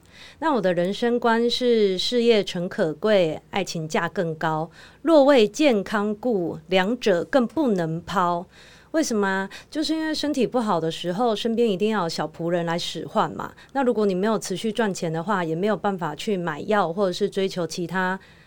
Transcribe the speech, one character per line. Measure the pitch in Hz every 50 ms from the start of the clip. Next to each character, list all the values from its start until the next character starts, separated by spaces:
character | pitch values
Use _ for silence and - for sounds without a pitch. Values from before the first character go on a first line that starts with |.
| - - - - - - - -
那 | 285 320
我 | 285 220
的 | 180 185
人 | 175 170 175 185
生 | 202 - 240 233 240 240
观 | 233 233 226 226 233 240
是 | 233 - 254 247 233 220 208 196 185 180
事 | - - 247 240
业 | 233 233 226 208
诚 | 190 - - 180 170 -
可 | - - 190 156 151
贵， | 151 - 214 214 190 175 156 151 - - _
爱 | - 196
情 | 180 - - 170 156
价 | 156 - 208 170 165
更 | - 202 175 165 156
高， | 156 170 160 156 156 160 170 - - - - - -
若 | - 294 330 294 269
为 | 285 294 254 214
健 | 208 208 - 311 285 226 202 185
康 | - 220 208 202 214 208
故， | 208 - 254 226 185 170 156 - 160 - -
两 | 185 190 185 202 247 247
者 | - 220 180 170 -
更 | - - 277 240
不 | 226 - 320 302 247
能 | 202 180 165 160 160 165
抛。 | 165 - 170 196 180 175 175 175 185 - - - - - - - - _
为 | - 320
什 | 294 - 240
么 | 208 202 196
啊？ | 190 190 190 196 - - - _
就 | - 294 311
是 | - 320
因 | 320 320
为 | 311
身 | 302 - 302 294
体 | 294 269 233
不 | 240 240 254
好 | 226 214 185 165
的 | 160 165
时 | 160 - - 175
候， | 180 196 247 233 214
身 | 202 - 233 226
边 | 214 240 226
一 | 190
定 | 175 208 214
要 | 220 202
有 | 175 165
小 | - - 156
仆 | 156 - - 165 170
人 | 175 170 170
来 | 170 165
使 | 170 - - - 165 -
唤 | 151 - 214 175 160
嘛。 | 196 - - - - - - -
那 | - 269 269
如 | 247 233
果 | 214 214
你 | 202 185
没 | 180 196
有 | 226 220
持 | 196 - - 190
续 | 170 - 226
赚 | 208 - 233 214
钱 | - - 185 165
的 | 160 160
话， | 165 190 214 185 175
也 | 160 160
没 | 170 196 214
有 | 208
办 | 175 - 202 196
法 | 180 170 151 151
去 | - - 220 202
买 | 180 170 170 151 147
药， | - - 208 208 185 160
或 | 170 208 202
者 | 185
是 | 175 - 208 190
追 | - 196 190 190
求 | - 185 170
其 | 160 - 190 170
他， | 160 175 190 185 185 190 190 - - - - -